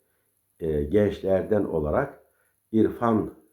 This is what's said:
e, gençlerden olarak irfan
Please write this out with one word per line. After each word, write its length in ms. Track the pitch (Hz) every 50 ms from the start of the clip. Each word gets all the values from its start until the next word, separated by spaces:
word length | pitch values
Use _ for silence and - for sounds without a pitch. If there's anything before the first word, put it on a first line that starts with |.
| _ _ _ _ _ _ _ _ _ _ _ -
e, 240 | 87 80 78 73 71
gençlerden 800 | 71 90 104 104 98 98 - - 95 95 92 90 - 107 104 92
olarak 600 | - 82 80 76 76 87 120 143 139 - - _ _ _ _ _ _ _ _ _ -
irfan 600 | 110 110 101 92 - - 120 117 110 101 - - - - _ _